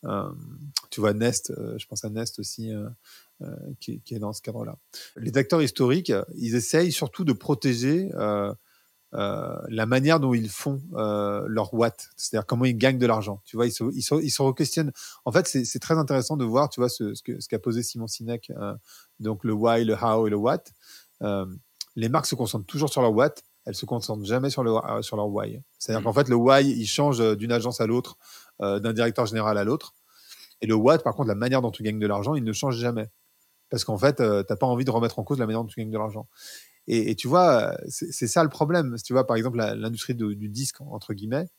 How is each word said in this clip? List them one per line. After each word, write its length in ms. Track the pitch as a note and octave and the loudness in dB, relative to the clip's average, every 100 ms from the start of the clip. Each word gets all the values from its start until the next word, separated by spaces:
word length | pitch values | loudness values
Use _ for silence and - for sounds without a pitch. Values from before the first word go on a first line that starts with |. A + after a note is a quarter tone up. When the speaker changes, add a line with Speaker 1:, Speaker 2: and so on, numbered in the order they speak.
Speaker 1:
Euh, 240 | - G#2 F#2+ F2 - - C#3+ - - | -4 -6 -6 -10 -14 -16 -12 -12 -10
tu 100 | - | 0
vois, 140 | G#2+ | 0
Nest, 360 | G#2 A#2 B2 - - | 2 2 0 -6 -10
euh, 220 | A2 A2+ | -8 -10
je 80 | - | -10
pense 180 | - | -8
à 60 | A2 | -8
Nest 280 | G#2+ A2+ - | -6 -8 -8
aussi, 340 | G2+ - A2+ | -12 -8 -8
euh, 160 | G#2+ G#2+ A#2+ _ - _ _ | -8 -8 -12 _ -20 _ _
euh, 60 | - - - C3+ | -14 -12 -12 -14
qui, 200 | - A2+ | -12 -12
qui 140 | - | -10
est 40 | A2+ | -8
dans 140 | G#2 | -6
ce 100 | G#2 | -8
cadre-là. 340 | - A2+ A2 - _ - - - | -10 -8 -10 -12 _ -20 -18 -8
Les 180 | A#2 B2+ | -2 0
acteurs 240 | C3+ E3+ | 4 4
historiques, 500 | C#3+ - B2+ D3 F3+ G2+ - | 2 2 4 4 2 0 0
ils 220 | - A#2 A#2+ | -6 0 0
essayent 360 | A2+ D#3 F3 | 2 4 4
surtout 320 | D3 C3+ - | 2 -4 -2
de 80 | E3+ | 0
protéger, 800 | B2 - C#3+ C#3 A#2+ B2+ E3 F#3+ | 0 0 0 2 2 2 2 0
euh, 380 | - G#2 G#2 G2+ G#2+ _ _ _ _ _ | -2 -2 0 -2 -4 _ _ _ _ _
euh, 420 | - G2+ G2+ F2+ E2 - | -4 -4 -4 -6 -8 -6
la 180 | A2+ A2 | -2 2
manière 340 | B2+ C#3 E3 | 4 6 4
dont 140 | C3+ | 4
ils 160 | A#2+ A2+ | 2 0
font, 320 | - - C#3 D3+ | -6 -6 -6 -6
euh, 500 | F3+ G#2+ G#2 G2+ G2+ - | -4 -2 0 0 -2 -2
leur 260 | A2 A#2 | -2 -2
what, 240 | A#2 A2+ - - - | 2 0 0 -18 -10
c'est-à-dire 280 | - A2 | -4 -4
comment 220 | G#2+ A#2+ B2+ | 0 2 2
ils 100 | A#2 | 4
gagnent 220 | B2+ C3 | 4 4
de 80 | A#2+ | 4
l'argent. 340 | A2 G#2+ G2+ - | 2 0 -8 -10
Tu 100 | A2 | 0
vois, 100 | A#2+ | 0
ils 60 | |
se, 120 | - A#2 | 0 -4
ils 80 | C#3 | -2
se, 120 | A2+ D3 | 0 0
ils 140 | D#3 | 0
se 120 | - | 2
re-questionnent. 500 | C3+ C3 D3+ - D3+ - - - | 2 2 0 0 -2 -4 -16 -8
En 80 | - | 0
fait, 140 | G#2+ - | 2 2
c'est, 180 | C3+ | 0
c'est 140 | A#2 - | -2 -4
très 160 | - | 0
intéressant 420 | D#3+ C#3+ C3+ A#2+ D#3 | 0 2 0 0 -2
de 80 | |
voir, 240 | A#2+ A#2 D3 | 2 2 2
tu 120 | - | 2
vois, 100 | B2 | -2
ce, 240 | - G#2+ | 0 -6
ce 80 | A2 | -6
que, 180 | - A#2+ | -8 -10
ce 80 | - | -6
qu'a 100 | A2 | -4
posé 240 | B2 A2+ | -2 -2
Simon 240 | A#2 A#2+ A2+ | -4 -6 -8
Sinek, 440 | - A2+ A#2+ - | -8 -8 -8 -8
euh, 240 | - G2+ G#2+ _ - _ _ | -10 -8 -10 _ -20 _ _
donc 220 | G#2+ G#2 | -6 -4
le 100 | A2 | -2
why, 300 | G#2+ A2+ A#2 | 2 4 4
le 100 | A#2 | 2
how 320 | G#2 A#2 A2 A2 | 0 2 4 4
et 40 | |
le 60 | G#2 | 2
what. 280 | A2 E3+ - _ - - _ _ | 2 0 -4 _ -20 -20 _ _
Euh, 240 | G#2+ G2+ F#2+ F#2 _ _ - - | -4 -4 -4 -10 _ _ -14 -4
les 140 | A2+ | 0
marques 160 | D3+ C#3+ | 0 0
se 80 | |
concentrent 320 | B2 A#2+ A#2 G2 | -4 -4 -4 -6
toujours 240 | D3+ D3 | -2 -2
sur 100 | C#3 | 4
leur 140 | B2 | 4
what, 200 | G#2+ C#3+ - _ _ | 6 4 2 _ _
elles 120 | - - | -12 -10
se 100 | - | -6
concentrent 400 | A#2+ - G#2+ G2 | -6 -4 -6 -2
jamais 240 | A#2+ C#3 | 0 0
sur 140 | C3+ | 0
le, 80 | A#2+ | 2
euh, 280 | A2 - A2+ | 2 0 -6
sur 160 | A2 G#2+ | -4 -4
leur 120 | G#2 | -2
why. 340 | G2+ G#2 A2 - _ | -2 -6 -8 -16 _
C'est-à-dire 240 | - A2 | -4 -2
Speaker 2:
Mm. 20 | |
Speaker 1:
qu'en 80 | G#2 | 0
fait, 160 | A2 C3+ | 2 4
le 80 | A#2+ | 6
why, 320 | A#2+ C3+ C#3 | 8 8 6
il 180 | B2 G#2+ | 2 -2
change, 340 | - D3 B2 | 0 2 4
euh, 160 | A2+ G#2 | 2 2
d'une 160 | A2+ | 0
agence 280 | A#2+ A#2 A#2+ | 0 0 -2
à 60 | A2+ | 0
l'autre, 320 | A#2+ - - - - - _ | 0 -2 -12 -20 -20 -20 _
euh, 160 | G2+ G2+ | -2 0
d'un 120 | A2 | -2
directeur 340 | A2+ A#2 A2+ A#2 | 0 0 2 -2
général 320 | A2 G#2+ G#2 | 0 0 0
à 60 | |
l'autre. 300 | G2+ D3+ - _ _ _ - - - _ | 0 -2 -4 _ _ _ -20 -20 -20 _
Et 60 | A2 | 0
le 80 | |
what, 240 | A2 A2+ D#3+ | 4 6 6
par 160 | C#3+ | 4
contre, 140 | A2 C3 | -2 -2
la 60 | |
manière 280 | G2+ A#2+ C3 | 0 2 2
dont 80 | A#2+ | 0
tu 120 | G2 | -2
gagnes 180 | G#2+ G#2+ | -4 0
de 60 | G#2 | 0
l'argent, 280 | G2+ G#2 | 0 0
il 80 | D3+ | 0
ne 80 | A2+ | -2
change 240 | G#2 C#3 A#2+ | -2 -2 -2
jamais. 340 | A#2+ A#2 G#2+ _ _ _ _ _ _ | -2 -2 -6 _ _ _ _ _ _
Parce 140 | A#2 | -6
qu'en 120 | - G#2+ | -2 2
fait, 220 | C3 D3 | 2 4
euh, 220 | A#2 G2+ | 2 2
t'as 140 | G2 G#2 | 0 0
pas 100 | C3 | 2
envie 180 | B2 | 2
de 60 | C3 | 2
remettre 280 | A2+ A#2 - | 2 0 -2
en 60 | |
cause 140 | G2+ C#3 | -4 -2
la 80 | A2+ | 0
manière 160 | A2 | -2
dont 60 | A2+ | -4
tu 100 | - | -8
gagnes 100 | A2 | -6
de 80 | A2 | -4
l'argent. 300 | G#2+ G#2+ A#2+ _ - - - _ - | -4 -8 -14 _ -20 -20 -20 _ -2
Et, 240 | A#2 G#2+ | 0 2
et 40 | - | -2
tu 100 | A#2+ | 2
vois, 480 | E3 F3+ B2+ G#2+ - - | 6 8 6 4 -4 -8
c'est, 240 | - F3 | -8 -8
c'est 140 | - B2 | -4 0
ça 180 | - | 2
le 60 | D#3 | 2
problème. 480 | - D3+ F3 C#3+ A#2 | 2 0 2 0 -4
Si 60 | |
tu 100 | - | 0
vois, 120 | B2 B2+ | 0 2
par 100 | A#2 | 0
exemple, 200 | A#2 A#2 | 0 -2
la, 180 | G#2+ | -2
l'industrie 400 | A2 A2 A2+ - | -2 -4 -6 -6
de, 200 | A#2+ G#2+ | -2 -2
du 160 | G2+ G#2+ | -4 -6
disque, 320 | G#2 C3+ - | -6 -6 -8
entre 320 | C#3+ G#2+ - | -12 -14 -8
guillemets 340 | G#2 G#2+ C3+ F3 | -8 -4 -4 -4